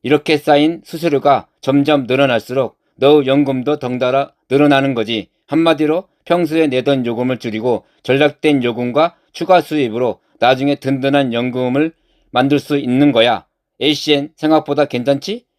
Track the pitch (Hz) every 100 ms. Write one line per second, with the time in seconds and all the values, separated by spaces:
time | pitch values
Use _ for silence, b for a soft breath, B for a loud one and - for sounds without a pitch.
0 | 120 143 - 151 - 147 151 170 - 165
1 | 170 139 147 127 - _ - 139 139 147
2 | 117 127 139 117 - 131 120 _ _ _
3 | 139 151 135 143 139 131 127 147 127 127
4 | 127 135 - _ _ 139 147 139 139 117
5 | 107 113 92 _ _ 151 165 151 151 165
6 | - _ - 175 160 160 151 127 127 135
7 | 117 113 127 123 117 110 120 107 _ _
8 | - 135 147 - 156 143 120 120 123 131
9 | 170 _ _ - 170 180 151 156 123 113
10 | 123 - _ _ 120 131 139 143 131 135
11 | 135 143 131 117 127 123 127 135 160 _
12 | _ _ _ 123 135 143 - 143 123 127
13 | 147 117 117 101 _ _ _ _ 143 147
14 | 151 143 143 _ 156 156 151 147 139 123
15 | 123 139 - 233 _